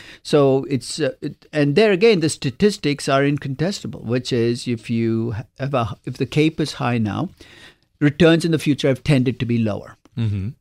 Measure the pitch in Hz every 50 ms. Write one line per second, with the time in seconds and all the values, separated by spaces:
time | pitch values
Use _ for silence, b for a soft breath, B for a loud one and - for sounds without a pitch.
0 | B B B B B - - 147 139 135 131 135 135 - 143 127 - - - -
1 | 151 131 - - - 151 147 _ _ _ - 151 143 143 143 180 220 214 202 170
2 | 208 233 220 170 156 151 - - - 139 - - 196 208 202 - - 147 143 143
3 | - - 139 139 143 143 147 143 - 139 135 - 151 185 202 - - 113 - -
4 | - 110 117 131 123 - 135 117 113 120 120 123 - 123 120 113 - - 117 113
5 | 113 113 113 113 113 117 113 101 - - _ - 135 143 139 127 117 107 - -
6 | - - 123 - 139 127 - 151 151 160 160 - 156 131 - - 135 123 123 120
7 | 110 104 95 107 143 196 - B B B B B B B B B B B _ -
8 | 147 147 143 - 175 160 165 165 165 170 160 147 - 156 139 - - 143 131 -
9 | - - 156 131 127 131 117 - 135 117 120 117 113 107 101 98 - - - _
10 | _ _ - - 113 107 101 101 92 110 147 _